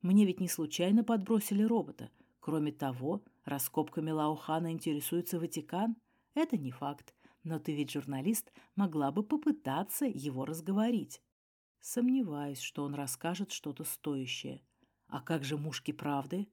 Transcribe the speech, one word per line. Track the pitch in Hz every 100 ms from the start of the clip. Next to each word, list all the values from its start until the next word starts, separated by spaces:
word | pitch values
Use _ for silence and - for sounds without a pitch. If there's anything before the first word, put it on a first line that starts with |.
Мне | 180 196 202
ведь | 180
не | 180
случайно | - 160 - 180 214
подбросили | 226 233 190 220 202 202
робота. | 220 233 - - 117 _ _ _
Кроме | - 156 151
того, | 147 139 123 127 202 - _
раскопками | - 139 - - 151 - 156
Лаохана | 156 151 151 - 160 170
интересуется | 165 165 147 - 170 170 175
Ватикан. | 165 - 147 180 220 233 _ _ _
Это | - 320 233
не | 135
факт. | 127 143 143 - _ - _
Но | 160 160
ты | 151
ведь | 147 143
журналист, | 143 139 135 151 226 - - - -
могла | 196 156 139
бы | 156
попытаться | 214 302 302 302 - 139 196 -
его | 277 165 143 131
разговорить». | 135 160 160 196 220 233 156 - _ _ _ _ _ _
«Сомневаюсь, | - - 240 262 214 147 143 135
что | - -
он | 143
расскажет | 143 135 - 170 180 202
что-то | - 151 139
стоящее». | 160 - - 143 127 - 135 135 _ _ _ _ _
«А | -
как | - 165
же | 135 147
мушки | 151 139 -
правды?» | 151 147 143 139 180 202